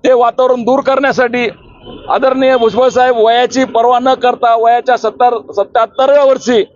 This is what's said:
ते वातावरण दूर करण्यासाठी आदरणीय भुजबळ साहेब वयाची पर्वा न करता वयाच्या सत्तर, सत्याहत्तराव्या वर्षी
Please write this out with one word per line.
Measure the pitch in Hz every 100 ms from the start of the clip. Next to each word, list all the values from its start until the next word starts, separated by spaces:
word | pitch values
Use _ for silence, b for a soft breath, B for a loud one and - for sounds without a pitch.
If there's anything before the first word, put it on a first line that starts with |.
ते | -
वातावरण | 254 240 233 254 247
दूर | 226 269
करण्यासाठी | 269 269 277 - 247 247 240 - - - - - -
आदरणीय | 214 262 262 262 247
भुजबळ | 226 196 254
साहेब | 247 254 240
वयाची | 220 240 247 247 262
पर्वा | 233 240 247
न | 254
करता | 254 247 233 240 226
वयाच्या | 226 240 240 240
सत्तर, | 220 214 247 233 -
सत्याहत्तराव्या | 202 196 233 226 - 262 285
वर्षी | 277 254 214 233 -